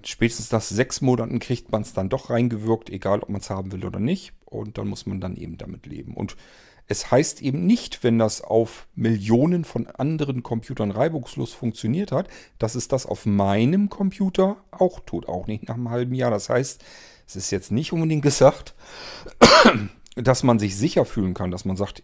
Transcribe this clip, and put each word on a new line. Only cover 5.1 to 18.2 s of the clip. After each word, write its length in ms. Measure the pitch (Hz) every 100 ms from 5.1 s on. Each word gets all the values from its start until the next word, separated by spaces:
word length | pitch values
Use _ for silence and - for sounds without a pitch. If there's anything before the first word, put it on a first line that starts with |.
| 95
dann 160 | 92 92
eben 200 | 85 82
damit 300 | - - -
leben. 260 | - -
Und 240 | - 98 - - - - _ -
es 180 | 104 -
heißt 320 | 127 160 -
eben 260 | 135 143 175
nicht, 360 | 233 - -
wenn 160 | 120 113
das 240 | 110 -
auf 460 | - 113 113 - - -
Millionen 680 | 113 110 104 120 160 175
von 240 | 156 120 110
anderen 560 | - 139 160 139 123
Computern 480 | - 113 - 123 104
reibungslos 600 | 101 156 156 120 139 123
funktioniert 580 | - 120 - 110 160 208
hat, 160 | - 190 - - -
dass 160 | 110
es 140 | 123 -
das 180 | 131 -
auf 200 | 95 110
meinem 640 | 101 98 101 123 190 202
Computer 680 | - 196 - 190 190 190 208 -
auch 260 | - 180 -
tut, 300 | - 85 -
auch 180 | 92 107
nicht 220 | 107 -
nach 80 | 120
einem 140 | 120
halben 240 | 120 123
Jahr. 180 | 127 123
Das 160 | 101 -
heißt, 360 | 123 131 - - - - - -
es 80 | 95
ist 160 | -
jetzt 180 | 98 -
nicht 220 | 107 160
unbedingt 300 | 165 160 151